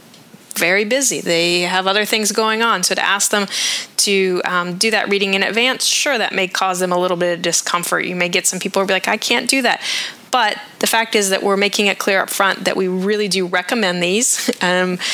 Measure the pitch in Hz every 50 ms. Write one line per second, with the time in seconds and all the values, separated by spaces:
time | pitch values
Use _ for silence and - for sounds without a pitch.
0 | - - - - - - - - - - - - 170 170 185 202 220 208 247 277
1 | 269 254 156 143 - 180 170 165 170 175 175 180 175 175 180 185 185 190 196 214
2 | 208 - 233 220 214 202 202 - 220 220 220 220 226 233 214 180 185 - 190 -
3 | - - 196 202 - - - 208 196 190 - - - - - - - - - -
4 | - 208 196 196 190 185 180 180 - - 180 180 175 180 175 185 226 226 214 202
5 | - - 202 196 196 196 196 196 196 - 196 226 240 262 254 - - - - -
6 | - 302 269 226 196 - - 190 185 180 - - 196 190 180 180 185 180 180 180
7 | 180 180 180 170 175 175 175 170 175 170 165 - - - - 175 175 - 180 165
8 | - - 180 180 175 175 175 180 - - 190 185 - 190 - 196 196 196 190 185
9 | - 196 208 226 - - 240 240 247 240 - 269 247 220 - - - - - -
10 | - - - - - - - 254 226 208 196 - - - - - - - - 226
11 | 226 220 - 214 202 190 190 - - 202 196 196 202 202 - - 208 202 180 -
12 | - 208 196 185 - - - - 196 190 - - 185 185 - - 190 185 180 185
13 | 185 202 214 208 214 196 175 190 180 175 185 180 180 - 262 233 208 180 180 180
14 | 175 175 190 220 247 - - - - - - - 190 180 180 180 185 185 180 180
15 | - -